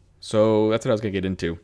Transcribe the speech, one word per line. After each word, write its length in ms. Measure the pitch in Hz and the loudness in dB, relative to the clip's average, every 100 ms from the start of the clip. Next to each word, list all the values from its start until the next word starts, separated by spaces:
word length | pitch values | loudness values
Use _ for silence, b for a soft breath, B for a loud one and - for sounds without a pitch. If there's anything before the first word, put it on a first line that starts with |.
| _ _ | _ _
So 500 | - 110 110 107 107 | -2 2 4 4 2
that's 160 | 113 131 | 0 0
what 60 | |
I 20 | |
was 80 | 107 | -2
gonna 100 | 110 | -2
get 140 | 98 95 | -4 -4
into. 320 | 90 85 82 | -4 -6 -8